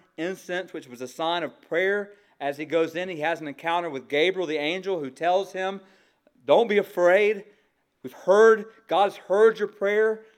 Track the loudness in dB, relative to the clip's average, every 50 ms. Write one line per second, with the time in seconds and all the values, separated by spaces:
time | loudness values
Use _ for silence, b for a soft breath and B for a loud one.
0 | _ _ _ -10 -8 -8 -8 -10 -12 -10 -8 -8 -8 -10 -12 -16 -16 -16 -16 -14
1 | -14 -14 -10 -8 -6 -4 -4 -4 -6 -8 -10 _ _ -6 -4 -2 -2 -2 -2 -4
2 | -6 -8 b b b b b b -8 -6 -6 -6 -6 -4 -2 -2 -2 -2 -4 -8
3 | -8 -8 -8 -6 -4 -4 -4 -4 -6 -12 -12 -8 -4 -2 -2 -2 -2 -4 -8 -10
4 | -8 -4 0 0 2 2 0 0 -4 -4 -4 -4 -4 -4 -4 -6 -6 -6 -6 -6
5 | -6 -8 -10 -6 -2 0 0 0 -2 -4 -8 -8 -6 -6 -6 -8 -12 b b b
6 | b b b b b b _ _ _ 4 4 4 4 4 2 0 0 0 0 2
7 | 4 6 6 6 4 2 0 -2 -6 _ b b b b b b b b _ _
8 | -18 -18 -16 -6 0 4 6 8 8 8 6 4 2 -8 B B B -2 0 2
9 | 2 2 0 -6 -6 -2 2 4 4 4 4 2 -4 -6 -6 -4 -4 -2 0 2
10 | 0 0 0 -4 -8 _ _